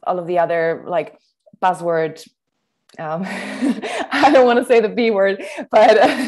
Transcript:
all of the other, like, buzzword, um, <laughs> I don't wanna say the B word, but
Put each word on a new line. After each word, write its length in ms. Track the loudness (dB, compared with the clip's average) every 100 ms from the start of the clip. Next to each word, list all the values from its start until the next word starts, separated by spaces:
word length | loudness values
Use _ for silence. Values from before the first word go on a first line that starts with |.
all 140 | -8 -6
of 100 | -4
the 120 | -2
other, 440 | 0 -2 -2 -4 -6
like, 320 | -6 -6 -12 _ _ _ _
buzzword, 640 | -4 -2 -2 -2 -4 -8 -20 _ _ _ _ _ _ -14
um, 260 | -10 -8 -8
<laughs> 40 | -10 -10 -6 -4 -4 -8 -10 -6
I 200 | 0 4
don't 120 | 6 4
wanna 180 | 2 2
say 140 | 2
the 100 | 2
B 220 | -2 0
word, 320 | 0 0 -2 -8 -14 0
but 280 | 4 6 6 4 0